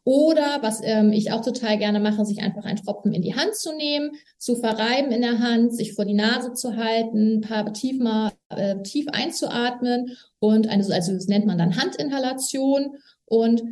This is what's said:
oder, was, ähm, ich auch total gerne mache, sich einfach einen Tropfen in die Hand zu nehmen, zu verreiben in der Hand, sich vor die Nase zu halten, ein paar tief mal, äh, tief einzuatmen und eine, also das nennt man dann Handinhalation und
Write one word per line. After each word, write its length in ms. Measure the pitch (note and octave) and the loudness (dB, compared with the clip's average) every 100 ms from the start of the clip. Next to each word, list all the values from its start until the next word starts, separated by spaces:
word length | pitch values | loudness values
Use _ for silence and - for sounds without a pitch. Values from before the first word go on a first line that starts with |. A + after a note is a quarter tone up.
oder, 560 | B3+ C#4 D#4 D#4 C#4+ C#4+ | 2 4 6 4 2 0
was, 200 | A3 - | -2 -4
ähm, 280 | A3 A3 G#3+ | 0 4 4
ich 200 | G#3+ - | 4 0
auch 100 | A3+ | -2
total 380 | B3 - A3+ G#3 | -4 -4 -2 0
gerne 200 | G#3 G#3 | 0 0
mache, 260 | G#3+ G#3+ G#3 | 0 0 -2
sich 180 | G#3 | -2
einfach 220 | - G#3 - | -4 -6 -6
einen 120 | - | -6
Tropfen 340 | - - G#3 | -6 -4 -2
in 120 | F3 | 0
die 100 | F3 A#3+ | -2 -2
Hand 200 | F4+ G#4+ | -2 -4
zu 200 | E4 D#4 | -6 -6
nehmen, 360 | D4 D4 D4 D4 _ _ | -2 -2 -4 -8 _ _
zu 180 | - A#3 | -4 -2
verreiben 560 | A3+ A3 A3+ C4 C#4 | 0 0 0 0 0
in 100 | A#3 | 0
der 180 | A#3+ A3+ | 0 0
Hand, 360 | A#3+ A#3 A#3 A3+ | 2 4 2 0
sich 180 | G#3+ | -4
vor 120 | - G3 | -4 0
die 80 | |
Nase 400 | G#3 A3 B3+ B3+ | 2 2 0 -4
zu 220 | B3 B3 G#3+ | -6 -6 -4
halten, 640 | A3+ A3+ A3+ A3 A3 A3 | 0 0 0 2 2 2
ein 40 | |
paar 320 | G#3+ A3 G#3 | 0 -2 -4
tief 260 | G#3 C4 C4 | -4 -4 0
mal, 320 | A#3 A3 G#3+ - - | 0 0 -2 -4 -10
äh, 260 | - G3 G3 | -4 -2 -4
tief 240 | G3 D4 C#4+ | -4 -4 -4
einzuatmen 1080 | - E4 - D4 A#3+ A#3+ B3 B3 B3 B3 B3 _ _ | -4 -4 -4 -4 -2 -2 -2 0 0 -4 -10 _ _
und 280 | G#3+ A3 A3 | 4 4 4
eine, 160 | G3 F#3+ | 2 2
also 200 | F3+ F#3 | 0 0
das 140 | F#3 - | -2 0
nennt 180 | G3+ G#3 | 2 2
man 120 | E3+ | 2
dann 200 | F3 C4 | 2 2
Handinhalation 1200 | E4+ - C#4+ C4+ B3+ C4 - C4+ C4+ C#4 C#4 - _ _ - | -2 -2 -4 -2 -2 -4 -4 0 2 2 0 -8 _ _ 0
und 380 | A3+ A3+ A#3 A#3 | 2 4 2 0